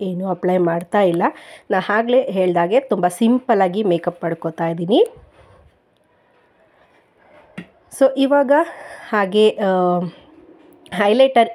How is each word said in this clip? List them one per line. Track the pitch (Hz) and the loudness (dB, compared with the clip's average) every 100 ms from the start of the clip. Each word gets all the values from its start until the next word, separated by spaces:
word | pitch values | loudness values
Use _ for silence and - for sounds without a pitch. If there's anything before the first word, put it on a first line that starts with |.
ಏನೂ | 190 180 190 | -8 -6 -6
ಅಪ್ಲೈ | 180 180 185 | -4 -2 0
ಮಾಡ್ತಾ | 170 165 147 208 | 0 -2 -2 0
ಇಲ್ಲ. | 196 170 226 - - - - | 0 0 -2 -4 -14 -20 -6
ನಾ | 196 180 | -4 -2
ಆಗ್ಲೇ | 208 233 247 | -2 0 0
ಹೇಳ್ದಾಗೆ | 240 190 180 175 175 240 | 0 -2 0 0 0 0
ತುಂಬ | - 185 175 | -2 -2 -2
ಸಿಂಪಲ್ಲಾಗಿ | 175 226 254 247 208 190 185 | 0 0 2 0 0 0 0
ಮೇಕಪ್ | 208 170 170 - | -2 -2 -2 -6
ಮಾಡ್ಕೋತಾ | 170 165 165 160 170 | -6 -6 -8 -6 -6
ಇದ್ದೀನಿ. | 170 175 262 466 - - _ _ - _ _ _ _ _ _ _ _ _ _ _ _ _ _ _ _ _ _ _ - - _ _ - | -4 0 0 0 -4 -20 _ _ -20 _ _ _ _ _ _ _ _ _ _ _ _ _ _ _ _ _ _ _ -20 -20 _ _ 0
So | 269 269 | 0 2
ಇವಾಗ | 269 285 262 285 339 - - - - | 2 2 4 2 2 -6 -20 -20 -6
ಹಾಗೆ, | 214 196 208 214 | -2 0 2 2
ಆ, | - 196 185 180 180 175 - - - - - _ _ _ | 2 0 0 2 0 -4 -10 -20 -20 -20 -20 _ _ _
ಹೈಲೈಟರ್ | 180 202 226 269 262 226 | -2 2 4 4 4 2